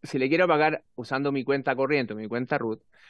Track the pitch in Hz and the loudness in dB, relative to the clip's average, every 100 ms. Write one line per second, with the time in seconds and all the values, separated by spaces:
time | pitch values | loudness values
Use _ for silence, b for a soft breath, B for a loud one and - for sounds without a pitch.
0 | - 139 131 165 180 151 156 156 - - | -6 -2 2 4 4 4 4 0 -6 -14
1 | 117 135 143 139 131 139 135 127 135 147 | -6 -2 -2 -2 0 0 0 0 0 0
2 | 110 107 107 117 127 147 113 110 _ B | -2 -6 -6 -4 -2 -2 -2 -6 _ B